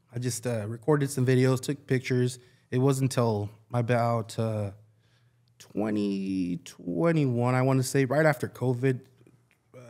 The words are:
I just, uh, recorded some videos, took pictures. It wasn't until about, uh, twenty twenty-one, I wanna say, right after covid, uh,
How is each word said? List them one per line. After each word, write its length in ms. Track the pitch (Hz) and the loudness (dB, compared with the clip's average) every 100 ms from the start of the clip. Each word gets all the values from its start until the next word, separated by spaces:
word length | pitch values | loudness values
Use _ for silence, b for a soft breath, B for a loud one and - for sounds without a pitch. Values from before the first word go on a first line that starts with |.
| _ 120 | _ -8
I 40 | |
just, 260 | 123 113 123 | -6 -4 -4
uh, 180 | 117 104 | -4 -6
recorded 420 | 117 - 151 139 | -6 2 2 2
some 140 | 131 127 | 0 4
videos, 320 | 127 131 127 | 6 4 2
took 240 | - 139 - | -2 -8 -2
pictures. 520 | 131 - 127 123 - b b b | -2 0 0 0 -4 b b b
It 60 | 127 | 0
wasn't 320 | 135 135 131 | 2 2 0
until 380 | 127 117 107 104 - _ | 0 0 0 -4 -10 _
about, 680 | 123 113 120 117 117 110 - | -4 0 2 2 0 -4 -4
uh, 320 | 113 107 101 98 - _ _ _ _ _ _ _ | -4 -2 -6 -10 -20 _ _ _ _ _ _ _
twenty 960 | - - 107 104 101 98 95 95 90 85 - | -12 -6 -4 -2 -2 -2 -4 -2 -2 -6 -10
twenty-one, 880 | - - 87 165 160 139 120 120 127 | -14 -8 0 2 2 0 0 0 2
I 60 | |
wanna 220 | 131 131 | 2 2
say, 220 | 127 139 131 | 0 0 0
right 200 | 139 156 | 2 2
after 220 | 143 110 | 2 -4
covid, 520 | - 127 120 135 127 - _ - _ _ _ _ - | -4 -4 0 0 -2 -6 _ -20 _ _ _ _ -20
uh, 40 | - | -20